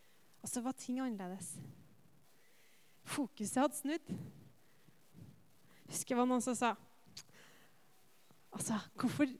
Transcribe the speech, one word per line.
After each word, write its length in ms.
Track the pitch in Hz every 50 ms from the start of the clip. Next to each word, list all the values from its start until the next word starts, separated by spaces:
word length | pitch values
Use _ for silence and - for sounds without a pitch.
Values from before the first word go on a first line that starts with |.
| - - - - - - - -
Og 80 | - -
så 160 | - 254 226
var 160 | 254 262 -
ting 240 | - - 247 254 262
annerledes. 540 | 254 226 190 190 180 185 185 - - - - - - - - - - - - - - - - - - - - - - - - - - - - - - - - - -
Fokuset 480 | - - 277 202 - - 214 196 - 247
hadde 160 | 269 302 -
snudd. 380 | - - 277 311 339 - - - - - - - - - - - - - - - - - - - - - - - - - - - - - - - - - - - - - -
Husker 240 | - - - - 254
det 60 | 240
var 100 | 247 254
noen 160 | 254 254 214 254
som 80 | 247
sa, 220 | 220 247 233 202 - - - - - - - - - - - - - - - - - - - - - - - - - - - - - - - - - - - -
«Altså, 260 | 202 - - 226 208 - - - -
hvorfor, 320 | - 233 - - 294 262 254